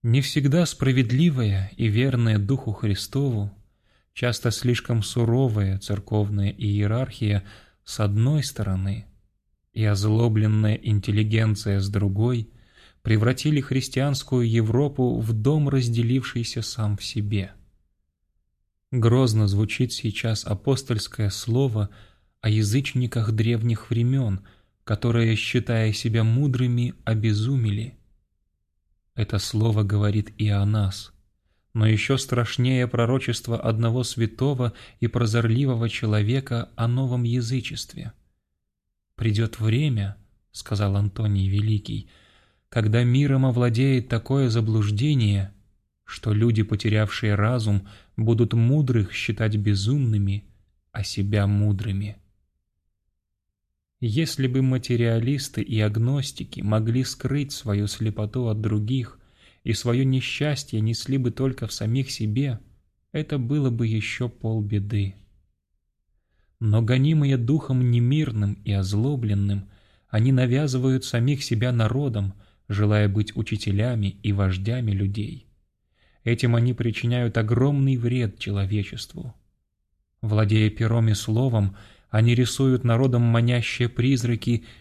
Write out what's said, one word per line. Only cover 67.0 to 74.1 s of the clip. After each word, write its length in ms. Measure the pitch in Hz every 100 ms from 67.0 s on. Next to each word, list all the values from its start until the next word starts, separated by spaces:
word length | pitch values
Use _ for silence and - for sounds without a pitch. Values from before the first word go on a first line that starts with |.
| 143 156 143 131
духом 560 | 117 151 - 127 123
немирным 640 | 120 120 147 147 110 101 101
и 80 | -
озлобленным, 960 | 101 95 101 127 143 117 101 101 98 98 - _ _ _
они 240 | 107 120
навязывают 720 | 131 127 127 147 127 131 131
самих 400 | - 120 123 143
себя 260 | - 110 123
народам, 640 | 117 110 123 143 107 98 - - _ -
желая 400 | 101 104 104 104
быть 280 | 101 107 -
учителями 840 | 107 104 - 101 117 117 101